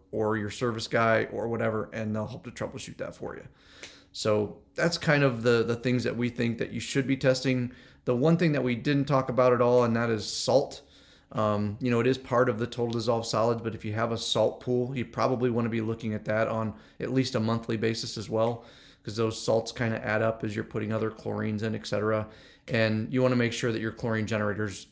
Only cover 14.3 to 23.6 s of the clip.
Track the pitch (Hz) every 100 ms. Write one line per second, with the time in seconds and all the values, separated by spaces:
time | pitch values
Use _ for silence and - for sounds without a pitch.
14.3 | 117 110 - - 123 123 123 113 - 117
15.3 | 127 123 117 117 113 110 113 110 107 -
16.3 | 107 110 110 110 - - - 117 131 127
17.3 | 117 110 113 117 113 113 113 117 - 107
18.3 | 110 113 117 - - - - - 107 110
19.3 | 110 - 110 - - 117 113 - 107 113
20.3 | - 113 104 - 113 107 110 110 107 110
21.3 | 104 107 107 113 107 - 104 107 107 107
22.3 | - - - - 117 110 110 113 127 127
23.3 | 123 117 117